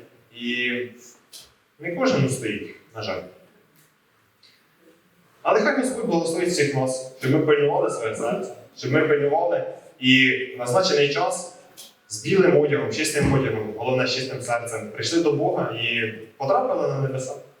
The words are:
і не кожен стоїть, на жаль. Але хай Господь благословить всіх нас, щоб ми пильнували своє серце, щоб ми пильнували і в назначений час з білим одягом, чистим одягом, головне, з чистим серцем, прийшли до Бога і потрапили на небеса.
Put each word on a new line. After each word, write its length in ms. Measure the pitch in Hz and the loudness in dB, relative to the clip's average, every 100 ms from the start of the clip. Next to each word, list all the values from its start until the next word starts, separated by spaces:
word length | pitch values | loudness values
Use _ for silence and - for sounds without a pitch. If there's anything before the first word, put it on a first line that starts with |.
| - _ _ 117 | -20 _ _ -10
і 460 | 120 120 123 123 120 - - - _ - - _ _ _ | -6 -2 -2 -4 -6 -12 -20 -20 _ -20 -20 _ _ _
не 160 | 165 175 | -10 -2
кожен 340 | 262 - 131 | 0 2 2
стоїть, 460 | - 113 98 - - _ 110 | 0 -4 -6 -10 -16 _ -10
на 60 | |
жаль. 200 | 101 - - - - _ _ _ _ _ _ _ _ _ - _ _ _ _ _ _ _ _ _ | -8 -8 -10 -18 -20 _ _ _ _ _ _ _ _ _ -20 _ _ _ _ _ _ _ _ _
Але 180 | 151 208 | 0 2
хай 220 | 285 262 | 2 0
Господь 240 | - - - | -2 -2 -2
благословить 440 | 170 165 165 175 | 0 0 0 0
всіх 260 | 151 139 131 | 0 0 0
нас, 360 | 131 - - - | -2 -4 -10 -6
щоб 120 | 139 | 0
ми 80 | 151 | 2
пильнували 500 | 143 147 143 - - | 4 4 4 2 0
своє 260 | 110 110 107 | -2 -4 -4
серце, 400 | 113 - - - - - | -4 -4 -6 -12 -18 -10
щоб 140 | 127 | 0
ми 160 | 151 151 | 2 4
пильнували 560 | 143 143 160 131 - - - - - | 2 2 0 0 -2 -4 -10 -18 -2
і 300 | 127 131 131 127 - 127 | 4 6 6 2 -4 -6
в 40 | |
назначений 500 | 123 190 - 143 143 | 0 2 4 4 2
час 420 | - - - - - - - - _ _ | 2 -2 -2 -8 -16 -20 -20 -20 _ _
з 160 | 113 | -10
білим 340 | 135 190 175 147 | 2 4 6 6
одягом, 360 | 147 143 - | 4 2 -2
чистим 400 | 156 151 147 135 | -2 -2 2 2
одягом, 400 | 135 120 110 107 - | 2 0 -2 -4 -6
головне, 300 | 131 127 127 | -2 0 0
з 80 | 131 | -2
чистим 260 | 131 131 | -4 -6
серцем, 500 | - 117 117 110 107 | -4 -4 -4 -8 -8
прийшли 320 | - 113 165 | -8 -2 0
до 80 | 156 | 2
Бога 400 | 113 135 127 127 | 2 0 0 -2
і 420 | 113 - 117 110 107 - - | -4 -4 -2 -4 -6 -14 -8
потрапили 500 | 143 147 - 165 143 | 0 0 0 0 -2
на 140 | 135 | -2
небеса. 340 | 131 127 - - - _ | -2 -4 -8 -10 -14 _